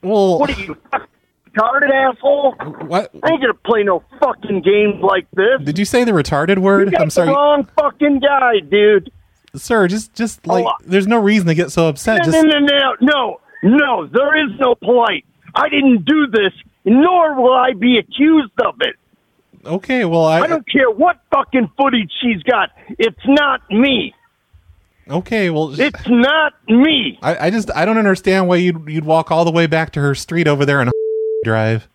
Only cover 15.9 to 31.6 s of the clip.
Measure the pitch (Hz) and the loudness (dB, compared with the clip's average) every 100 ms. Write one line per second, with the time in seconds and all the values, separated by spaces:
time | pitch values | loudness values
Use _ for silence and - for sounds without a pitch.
15.9 | 233 165 311 285 214 196 - - _ - | 2 2 0 2 0 -2 -4 -20 _ 2
16.9 | 247 330 359 320 277 247 254 254 208 240 | 4 4 4 0 2 2 2 0 0 0
17.9 | 240 - - 294 320 233 - 208 - 123 | 0 -2 0 2 2 0 -4 -4 -2 -6
18.9 | - _ _ _ _ _ _ - 180 - | -8 _ _ _ _ _ _ -8 -8 -4
19.9 | 254 190 165 160 160 294 320 233 - 254 | -4 0 2 2 2 0 -2 -2 0 0
20.9 | 208 339 349 _ 277 - 262 214 - 277 | 2 0 0 _ -4 0 -2 -2 0 0
21.9 | 247 190 - 247 208 151 226 185 _ - | 0 -4 -6 -4 -4 -2 -2 -2 _ -20
22.9 | - 226 - 226 285 294 254 _ 208 277 | -4 -4 -4 0 2 2 -4 _ 0 0
23.9 | 247 85 _ _ _ _ _ _ _ _ | 0 -6 _ _ _ _ _ _ _ _
24.9 | _ _ 151 185 226 185 156 156 143 277 | _ _ -8 -4 -4 -2 -2 -4 -2 -4
25.9 | - - 240 254 311 302 _ - 226 302 | -4 0 2 2 2 -2 _ 0 2 4
26.9 | 294 175 - 139 170 160 220 202 - 180 | 0 -4 -6 -4 -2 -2 -4 -6 -2 0
27.9 | 220 208 185 - 190 180 180 180 165 151 | 0 0 0 0 0 2 0 0 -2 -6
28.9 | 156 151 160 156 165 170 165 160 160 160 | -8 0 0 2 0 0 0 0 0 -2
29.9 | - 143 139 - 170 156 143 143 143 123 | -2 -2 -2 -4 -2 0 2 2 2 0
30.9 | - - - - - 113 110 | -2 -4 -4 -4 -4 -2 0